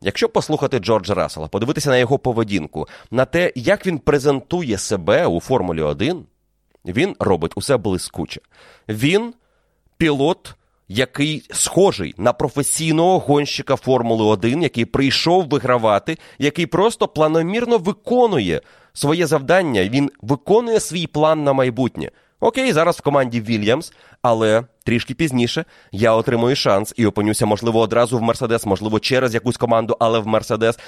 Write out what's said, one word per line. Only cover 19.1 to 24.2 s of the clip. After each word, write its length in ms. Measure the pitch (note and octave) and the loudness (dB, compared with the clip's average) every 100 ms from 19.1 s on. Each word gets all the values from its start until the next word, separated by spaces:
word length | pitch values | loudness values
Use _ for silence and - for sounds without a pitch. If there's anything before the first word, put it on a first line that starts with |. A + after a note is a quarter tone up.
| E3 E3 | 0 0
завдання, 640 | D3+ C3+ F3+ E3+ A2 F#2 | 0 2 2 2 0 0
він 220 | C3 C#3+ - | 0 -2 -4
виконує 600 | G#2+ C#3 - G#3 A#3+ A3 | -4 -4 2 2 2 -2
свій 260 | - F3+ D#3+ | -2 -6 -6
план 380 | D3+ D#3 D#3 | 0 2 2
на 80 | C#3+ | 2
майбутнє. 580 | C3+ B2+ A#2 A#2+ - - _ _ - | 2 0 0 -2 -2 -10 _ _ -2
Окей, 300 | - B3+ C4 | -2 0 0
зараз 260 | D#3 E3+ E3 | 2 2 0
в 20 | |
команді 400 | D3+ C#3 B2+ A#2 | 0 0 0 -2
Вільямс, 520 | G#2+ A2+ G#2 C3 - _ - _ | -2 -2 0 0 -2 _ -20 _